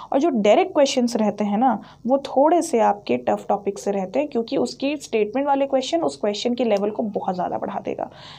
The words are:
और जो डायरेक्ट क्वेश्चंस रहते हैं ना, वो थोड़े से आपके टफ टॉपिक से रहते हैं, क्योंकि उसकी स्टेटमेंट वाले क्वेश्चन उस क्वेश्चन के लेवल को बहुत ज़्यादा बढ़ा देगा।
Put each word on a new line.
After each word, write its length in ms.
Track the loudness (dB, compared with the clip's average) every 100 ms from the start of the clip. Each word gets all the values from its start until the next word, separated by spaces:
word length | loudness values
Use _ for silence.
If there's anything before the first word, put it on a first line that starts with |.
| -2
और 60 | 0
जो 100 | 2
डायरेक्ट 440 | 4 4 4 4
क्वेश्चंस 420 | 2 2 2 0 2
रहते 280 | 0 0
हैं 140 | 0 2
ना, 240 | 2 0 -6 -8 0
वो 100 | 0
थोड़े 440 | 2 2 4 4
से 180 | 2 2
आपके 380 | 2 0 -2 -2
टफ 280 | 0 -2 -2
टॉपिक 300 | -4 -4 -4
से 120 | -2
रहते 280 | -2 -2 -2
हैं, 80 | -2
क्योंकि 300 | -4 -2 -2
उसकी 400 | -2 -2 -4 -4
स्टेटमेंट 500 | -2 -2 0 0 0
वाले 180 | 0 2
क्वेश्चन 360 | 0 0 0
उस 160 | -2 -2
क्वेश्चन 360 | -4 -2 -2
के 100 | 0
लेवल 260 | 2 2 0
को 140 | -2
बहुत 320 | -4 -4 -4 -4
ज़्यादा 220 | -4 -4
बढ़ा 220 | -6 -6
देगा। 300 | -6 -6 -8 -12 -20